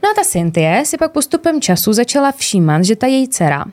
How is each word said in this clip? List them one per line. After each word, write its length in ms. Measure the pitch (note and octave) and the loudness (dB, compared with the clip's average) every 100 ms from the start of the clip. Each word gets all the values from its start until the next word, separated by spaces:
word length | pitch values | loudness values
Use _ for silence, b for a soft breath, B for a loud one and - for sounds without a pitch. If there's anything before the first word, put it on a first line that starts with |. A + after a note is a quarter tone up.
No 60 | G4+ | 0
a 40 | G#4+ | 0
ta 60 | |
Cynthia 600 | G4 F3+ E3+ E3+ D#3+ F#3 D4 | 0 0 -2 0 2 2 -2
si 120 | D#4+ | -2
pak 140 | D#4+ | -2
postupem 500 | D#4 C#4+ E4+ E4+ D#4 | -2 -2 -2 0 -2
času 320 | - F3+ - | 0 0 2
začala 380 | A3 A#3+ C#4+ C#4 | 0 0 0 0
všímat, 520 | C4+ - G3+ D#3+ D3+ F#3 | -2 -2 2 2 2 2
že 100 | G#3+ | 2
ta 120 | B3+ | 2
její 200 | C4 C4 | 0 0
dcera, 360 | - D#3+ C#3+ - | 0 0 0 -6